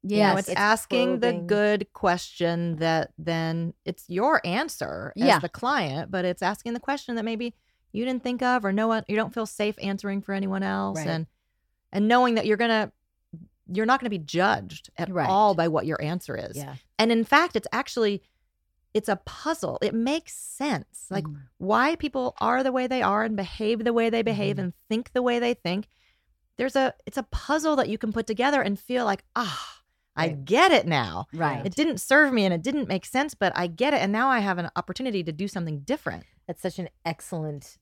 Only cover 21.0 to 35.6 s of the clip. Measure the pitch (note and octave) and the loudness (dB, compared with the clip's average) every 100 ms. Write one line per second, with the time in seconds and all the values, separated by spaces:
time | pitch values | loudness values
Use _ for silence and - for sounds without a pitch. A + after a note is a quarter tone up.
21 | - F#3+ D#3 D3 C3+ _ F#3 A3+ C4+ D#4+ | -6 -6 -6 -10 -16 _ 2 4 4 0
22 | D4 C4 B3+ - A3 B3+ C4+ B3+ B3+ B3+ | -4 -2 -4 -2 0 2 2 0 0 0
23 | G#3+ G#3 A3 G#3+ F#3 - G#3+ A3+ A3+ A#3 | 2 2 0 -2 -4 -2 -2 0 2 2
24 | A3+ A#3 A3+ G#3 G#3 C#3 F3+ - _ A3 | 2 2 0 0 -2 -2 -4 -6 _ -4
25 | B3+ B3+ B3 A#3+ A#3+ A#3+ E3+ F#3 G#3+ _ | -2 0 2 2 0 0 -2 -4 -6 _
26 | _ _ _ _ _ - C4 C4+ C4 - | _ _ _ _ _ -4 0 2 2 -2
27 | - - A#3 - - D#4 D#4 D4 F3+ A3 | -8 -8 -6 -8 0 0 2 2 2 -2
28 | A#3 A3 A3 A3 B3+ C#4+ G3+ G3+ - B3 | -2 -2 -4 0 2 2 0 -2 -2 0
29 | A#3 G3 _ A#3 G#3+ C#3 - - _ _ | 0 -2 _ -4 -4 -6 -12 -18 _ _
30 | _ - E3 D3 C3+ A#3 F#4 C#4 E3+ D3+ | _ -2 -2 -2 2 4 6 6 4 0
31 | G#2+ E2 A#2+ D#3+ D#3 C#3 F#3 F#3 D#4 G3 | 0 -4 -8 -2 -2 0 -4 0 0 0
32 | - C#4 D4 A#3+ F#3+ E3+ G3+ D4 A3 F#3+ | 4 6 6 4 2 2 0 -2 -2 -4
33 | - B3+ D4 - F#3+ - F3 E3 C4 D4 | -2 -2 -2 0 0 0 -4 0 2 2
34 | F#3+ G#3+ C4 B3 G3+ F3+ E3+ - F3 F3+ | 2 2 2 2 2 -2 -2 -4 -6 -6
35 | C4 G3+ E3 D#3 G3 F#3+ | -2 -2 -4 -4 -6 -4